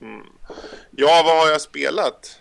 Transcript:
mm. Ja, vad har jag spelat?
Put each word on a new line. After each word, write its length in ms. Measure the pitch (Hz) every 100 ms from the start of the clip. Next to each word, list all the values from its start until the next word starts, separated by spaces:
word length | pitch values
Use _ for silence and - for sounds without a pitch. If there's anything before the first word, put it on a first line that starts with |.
mm. 240 | 113 - - - - - - - -
Ja, 300 | - 143 170 160
vad 120 | 160 156
har 20 |
jag 100 | 151
spelat? 800 | - 143 139 180 143 - - -